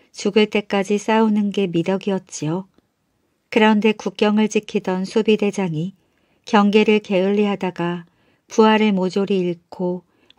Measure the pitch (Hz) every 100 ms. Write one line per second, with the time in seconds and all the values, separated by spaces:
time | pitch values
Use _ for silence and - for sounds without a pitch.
0 | _ - 208 214 214 208 202 202 196 208
1 | - 220 220 208 202 196 196 165 170 190
2 | 202 190 - - 147 180 190 _ _ _
3 | _ _ _ _ _ 233 214 214 220 214
4 | 202 - 208 214 214 214 - 202 196 185
5 | 190 226 220 214 208 202 185 156 180 -
6 | _ _ _ _ - 214 202 214 214 214
7 | 208 185 190 202 202 196 185 180 175 175
8 | 170 _ _ _ _ - 220 214 214 190
9 | 185 202 196 196 180 170 _ - 180 180
10 | - _ _